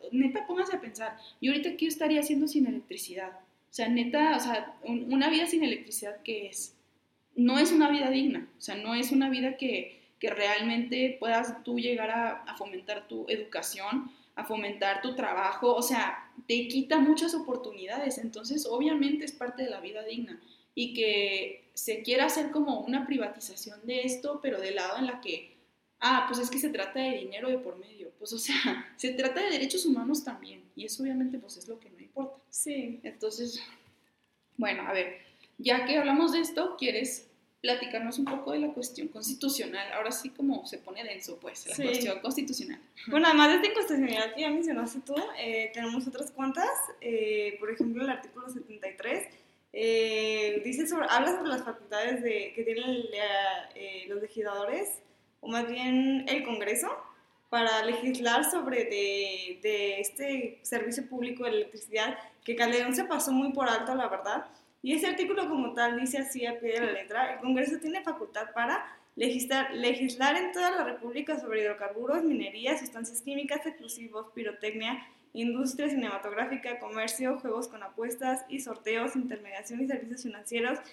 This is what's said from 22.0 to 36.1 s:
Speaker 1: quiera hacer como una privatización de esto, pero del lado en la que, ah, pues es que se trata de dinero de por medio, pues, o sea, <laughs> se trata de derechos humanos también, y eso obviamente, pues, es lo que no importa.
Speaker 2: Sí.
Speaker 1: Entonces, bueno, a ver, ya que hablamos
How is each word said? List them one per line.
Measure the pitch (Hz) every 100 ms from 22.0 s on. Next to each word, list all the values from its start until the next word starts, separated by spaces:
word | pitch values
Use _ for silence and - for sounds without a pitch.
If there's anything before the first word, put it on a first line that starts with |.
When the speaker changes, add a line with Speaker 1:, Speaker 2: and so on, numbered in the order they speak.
Speaker 1:
quiera | 226 247 311
hacer | 320 285
como | 302 285 226
una | - 262 262
privatización | 269 202 - - 190 220 208 226
de | 254
esto, | 254 254 285 294
pero | 269 196
del | 190 202
lado | 185 226
en | 254
la | 247
que, | 190 165 - - _ _ _ -
ah, | 240 262 240
pues | 240
es | 247
que | 277
se | 302
trata | 214 190 262
de | 262 220
dinero | 190 202 254
de | 254
por | 190 180
medio, | 202 214 170 -
pues, | 214
o | 226
sea, | - 277 262 247 -
<laughs> | -
se | 254
trata | 254 262 349
de | 403
derechos | 294 269 370 339
humanos | 240 247 294
también, | 262 - - 196 - -
y | 214
eso | -
obviamente, | 269 262 254 254
pues, | 208 -
es | -
lo | 226
que | 202
no | 175
importa. | - 277 269 - _
Speaker 2:
Sí. | - 302 277 233 240
Speaker 1:
Entonces, | 226 - 220 220 240 - - - _ _ _ _ _ _ _ -
bueno, | 208 185 185
a |
ver, | 190 180 - - _ - -
ya | 247 254 254
que | 294
hablamos | 277